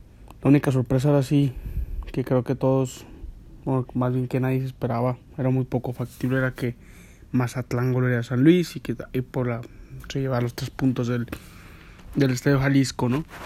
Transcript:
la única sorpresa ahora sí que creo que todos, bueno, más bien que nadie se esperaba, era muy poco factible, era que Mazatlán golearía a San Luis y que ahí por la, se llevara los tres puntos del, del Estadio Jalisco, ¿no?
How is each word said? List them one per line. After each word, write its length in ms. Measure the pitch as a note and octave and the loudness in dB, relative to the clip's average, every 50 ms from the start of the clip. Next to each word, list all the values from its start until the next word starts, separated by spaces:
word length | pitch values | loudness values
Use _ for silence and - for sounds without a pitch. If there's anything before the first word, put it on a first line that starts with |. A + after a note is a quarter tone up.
| - - - - - - - - | -20 -20 -20 -20 -20 -20 -8 0
la 80 | - C#3 | 4 6
única 220 | C#3 C#3 - D3+ | 6 6 4 2
sorpresa 380 | B2+ C3 A#2+ - C3+ C3 B2+ D3 | 0 0 0 0 0 2 2 4
ahora 120 | C#3+ C#3+ | 4 2
sí 320 | C3 - D3 C#3+ C#3+ C3+ - - - - - - - - - - - - | 2 2 2 2 2 2 -2 -6 -8 -6 -4 -4 -4 -6 -6 -8 -8 -6
que 120 | - C#3 B2+ | -6 -4 -2
creo 200 | - C3 B2+ A#2 | 0 0 0 0
que 120 | - C3 | 0 -2
todos, 500 | B2 C#3 C3 C3 C3+ C3 B2+ - - - - - - - - - - - - - - - | 0 2 2 2 2 0 -2 -4 -12 -18 -18 -18 -16 -14 -14 -14 -16 -18 -20 -18 -8 -4
bueno, 220 | C#3+ C3+ C3 B2 - - | -2 -2 -2 -2 -2 -2
más 200 | B2 B2 B2+ B2+ | -2 0 0 0
bien 140 | C3 B2+ | -2 -2
que 120 | A#2+ - C3 | -2 -2 -2
nadie 220 | B2+ C3 C3 C3 | 0 0 0 -2
se 40 | C3 | -2
esperaba, 540 | C3 - - - A#2+ A#2+ A#2 B2 B2+ B2 - - - - | -6 -8 -6 -4 -2 0 0 0 0 -2 -4 -8 -12 -6
era 140 | - C3 C3 | -2 0 0
muy 140 | C3 C3 B2+ | 2 0 0
poco 280 | - - B2 - C3 A#2+ | 0 -2 -2 -2 -4 -6
factible, 460 | - B2 A#2 - - - B2 C3 C3+ | -6 -8 -8 -6 -4 -2 0 0 0
era 160 | C3 C3 C3 | 0 0 -2
que 200 | - B2 A#2+ A#2+ - - - - - - - - - - - | -2 -4 -4 -6 -6 -12 -20 -20 -20 -20 -20 -20 -20 -8 -4
Mazatlán 640 | - B2 B2 A#2+ - C3 A#2+ - - A#2+ B2+ B2+ B2+ | -2 0 0 0 -2 -6 -6 -4 -2 0 0 2 2
golearía 280 | B2+ B2+ B2 B2 A#2+ | 2 2 2 2 0
a 20 | A#2 | -2
San 200 | - C3 B2 C3+ | 0 2 4 6
Luis 320 | D#3+ F3 F3+ E3 - - | 8 8 6 4 0 -6
y 40 | C#3 | -8
que 160 | - - A#2 - - - - | -6 -6 -6 -6 -8 -6 -4
ahí 80 | B2+ | -4
por 240 | B2 - - C3+ B2 | -4 -2 -2 -2 -2
la, 160 | A#2+ A#2+ A2+ A#2+ - - - - - C3 C3 - - | -2 -2 -4 -8 -12 -16 -20 -18 -16 -16 -14 -10 -6
se 100 | - C#3+ | -4 -2
llevara 220 | C3+ C3 C3 A#2+ | -2 0 0 0
los 140 | A#2+ A#2+ A#2+ | 0 -2 -4
tres 160 | - C3 A#2+ | -6 -8 -8
puntos 360 | - - C#3 C3 A#2+ B2 B2 | -4 0 0 0 2 2 0
del, 200 | A#2 B2 A#2+ A#2 - - - - - - - - - - - - - - - - - - | 0 0 -2 -4 -6 -8 -12 -14 -16 -20 -20 -20 -20 -20 -20 -20 -20 -20 -20 -16 -4 0
del 160 | - C#3 C3 | 2 2 2
Estadio 280 | B2+ B2 - C#3+ C#3+ C3+ | 2 2 2 2 4 4
Jalisco, 480 | C3+ C#3 C#3 C#3 C3 B2+ - - B2+ | 4 4 4 4 4 2 0 -2 0
¿no? 160 | A#2+ B2 D3 E3 - - - - | 0 0 0 -2 -6 -12 -16 -16